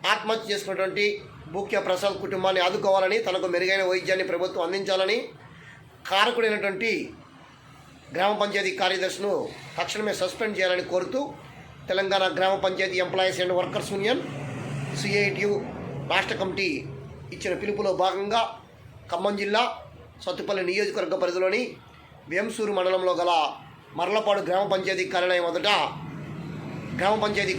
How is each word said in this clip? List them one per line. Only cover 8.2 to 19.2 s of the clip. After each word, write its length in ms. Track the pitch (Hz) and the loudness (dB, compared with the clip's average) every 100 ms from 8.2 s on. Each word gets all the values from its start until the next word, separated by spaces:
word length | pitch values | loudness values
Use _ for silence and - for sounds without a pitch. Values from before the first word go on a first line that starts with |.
| 196 208 | 2 2
పంచాయతీ 320 | 202 196 190 185 | 0 0 -2 0
కార్యదర్శిను 500 | 185 190 185 - 202 165 104 - - - | 0 2 -2 -2 -2 0 -2 -8 -12 -4
తక్షణమే 360 | 175 208 214 185 | -4 -2 -2 0
సస్పెండ్ 360 | 185 - 220 196 | -2 -2 -4 0
చేయాలని 260 | 185 180 - | 2 2 2
కోరుతూ 280 | 180 180 262 285 - - - - - - | 0 0 -2 -2 -6 -16 -18 -20 -18 -2
తెలంగాణ 340 | 185 190 196 190 165 | 0 2 4 2 4
గ్రామ 160 | 190 190 | 2 4
పంచాయతీ 320 | 190 185 190 185 | 2 2 0 2
ఎంప్లాయీస్ 340 | 180 185 190 185 | 0 2 2 2
అండ్ 100 | 180 180 | 0 2
వర్కర్స్ 320 | 180 208 - | 0 -2 -4
యూనియన్ 280 | 196 208 269 - - - - - - - - | -2 0 0 -2 -8 -8 -8 -6 -6 -4 -4
సిఐటియు 520 | 202 202 202 190 208 202 - - - - - | 0 2 2 2 0 0 -4 -8 -8 -8 0
రాష్ట్ర 240 | 175 190 160 | 2 2 -2
కమిటీ 280 | 190 180 185 139 - - - - - - | -2 0 0 -2 -6 -12 -14 -16 -14 -8
ఇచ్చిన 160 | 202 175 | -4 -2
పిలుపులో 300 | 202 208 202 180 | -2 0 0 2
భాగంగా 400 | 185 190 202 226 226 - - - - - - | 2 2 0 0 0 -4 -18 -20 -20 -20 -6
ఖమ్మం 240 | 175 | -2